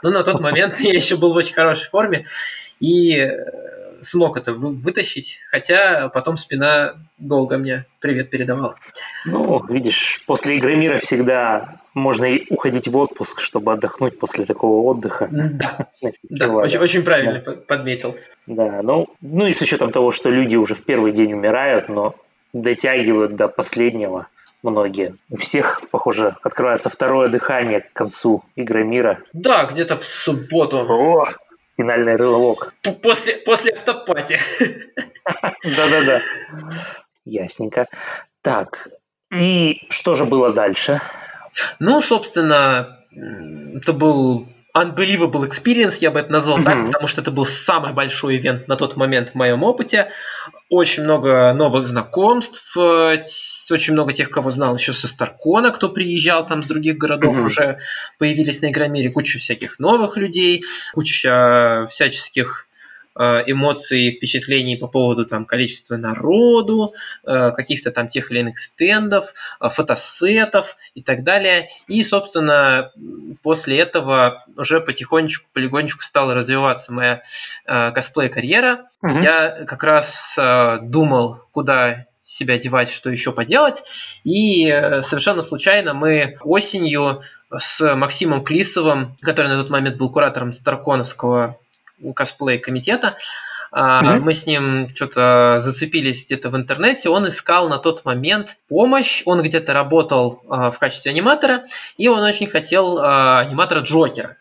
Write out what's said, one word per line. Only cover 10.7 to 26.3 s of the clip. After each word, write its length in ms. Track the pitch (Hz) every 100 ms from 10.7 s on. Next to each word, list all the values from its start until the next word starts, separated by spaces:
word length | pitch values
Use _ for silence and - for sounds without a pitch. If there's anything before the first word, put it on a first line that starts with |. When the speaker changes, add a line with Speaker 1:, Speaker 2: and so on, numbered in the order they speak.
| 156 160 135
Speaker 2:
всегда 840 | - 123 123 127 117 107 - - _
можно 300 | 135 135 117 127
и 180 | 277 -
уходить 380 | - 139 123 120
в 80 | 127
отпуск, 440 | 143 - 101 -
чтобы 320 | - 120 107
отдохнуть 460 | 110 107 - 127 -
после 260 | 113 - 98
такого 360 | - 113 110 120
отдыха 380 | 127 107 - -
Speaker 1:
Да. 580 | 147 156 143 147 - 127
Speaker 2:
<laughs> 80 | _
на 80 | 120
Speaker 1:
Да, 20 | -
Speaker 2:
фестивале. 440 | - 143 123 110 104
Speaker 1:
очень, 120 | 120
очень 220 | 175 175
правильно 380 | 175 156 135 127
Speaker 2:
Да. 80 | 143
Speaker 1:
по-, 40 | 139
подметил. 560 | - 139 131 123 120 - - _ -
Speaker 2:
Да, 340 | 113 107 101
ну, 240 | 107 151 165 -
ну 240 | 139 160 202
и 80 |
с 80 | -
учетом 280 | - 143 127
того, 200 | 131 123
что 160 | 117 131
люди 260 | 127 127 113
уже 180 | 107
в 80 | 107
первый 280 | - 123 110
день 200 | 107 110
умирают, 540 | 104 104 120 139 120 -
но 260 | 104 107 - _ _ _
дотягивают 840 | 123 117 120 131 131 110 110 107 104
до 120 | 127
последнего 800 | - 110 - 120 117 101 92 87 _ _ _
многие. 520 | 117 107 101 95 92 190 -
У 60 | 113
всех, 440 | - 143 - - -
похоже, 460 | 123 - 107 107